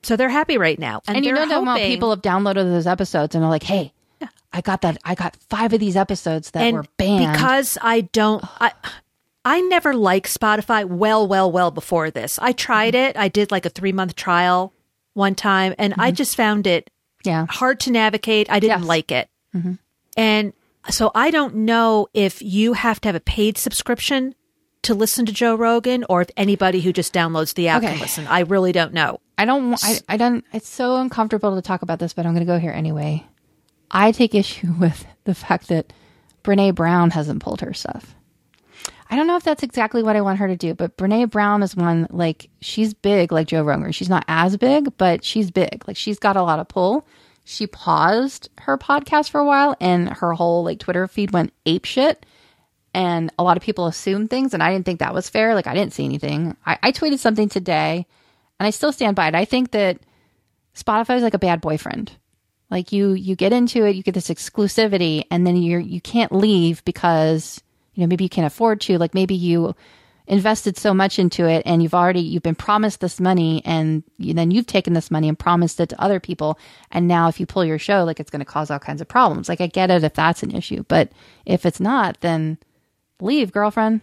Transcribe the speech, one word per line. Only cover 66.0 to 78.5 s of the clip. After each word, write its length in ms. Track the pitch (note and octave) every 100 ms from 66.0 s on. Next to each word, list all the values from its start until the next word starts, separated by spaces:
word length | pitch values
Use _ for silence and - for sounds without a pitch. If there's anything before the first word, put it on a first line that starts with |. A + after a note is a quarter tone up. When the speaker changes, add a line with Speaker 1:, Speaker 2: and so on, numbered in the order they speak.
Speaker 2:
can't 300 | - A#3+ A3
leave 540 | F#3+ G#3+ G3 E3+ E3
because, 760 | - - F3+ D#3+ D#3+ D#3+ - - _ _ _
you 80 | -
know, 40 | E3
maybe 180 | F3
you 60 | F#3
can't 160 | - D#3
afford 340 | - A#3 G#3+
to. 140 | - F3+
Like, 160 | E3
maybe 220 | F#3+ F#3
you 400 | F#3+ F3 E3+ E3 - - _ _ _ -
invested 480 | G3 G#3 A3 - F#3
so 160 | G#3+
much 240 | F#3+ G3 -
into 300 | F3+ - E3+
it, 160 | D#3+ -
and 160 | E3+
you've 120 | E3
already, 260 | F3+ F3 F#3
you've 240 | E3 E3+
been 100 | E3
promised 460 | D#3+ - G#3 G#3+ -
this 180 | F3+ -
money, 420 | F#3 F#3 D#3+ D#3+
and 400 | - E3 D#3 D#3 - _
you, 160 | -
then 180 | E3 E3
you've 140 | G3+ A#3+
taken 240 | G3 F#3
this 180 | E3+ -
money 180 | D#3 D#3
and 80 | D#3
promised 420 | - F3 E3+ -
it 80 | E3+
to 120 | -
other 200 | G3 F#3+
people. 400 | - E3 D3+ D3+ - - _
And 160 | - F3
now 180 | E3+ E3
if 140 | E3
you 60 | E3+
pull 180 | F#3+
your 140 | E3 D#3
show, 240 | - G3+
like, 160 | E3+ D#3+
it's 100 | D#3
gonna 140 | D3+
cause 260 | C#3